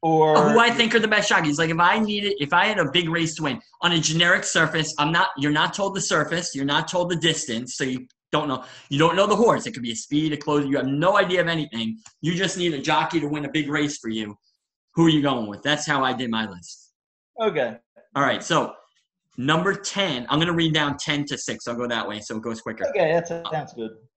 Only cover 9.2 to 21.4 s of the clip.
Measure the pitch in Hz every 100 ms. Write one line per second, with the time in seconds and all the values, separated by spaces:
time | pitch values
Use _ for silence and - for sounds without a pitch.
9.2 | 208 202 226 139 117 - 120 113 - 147
10.2 | 156 147 147 147 143 139 131 139 170 151
11.2 | 175 180 170 165 147 113 113 113 - _
12.2 | 151 175 185 185 175 147 135 151 160 170
13.2 | 147 147 143 156 143 151 147 147 113 110
14.2 | 107 101 _ _ _ _ _ - 165 156
15.2 | 143 127 104 101 139 151 156 143 131 117
16.2 | 123 113 107 87 87 - _ _ _ _
17.2 | _ - 220 151 120 113 _ _ _ 139
18.2 | 139 107 - 160 117 - _ _ _ _
19.2 | _ - 131 160 180 196 - 196 190 127
20.2 | 120 147 175 170 165 156 147 139 - 147
21.2 | 143 131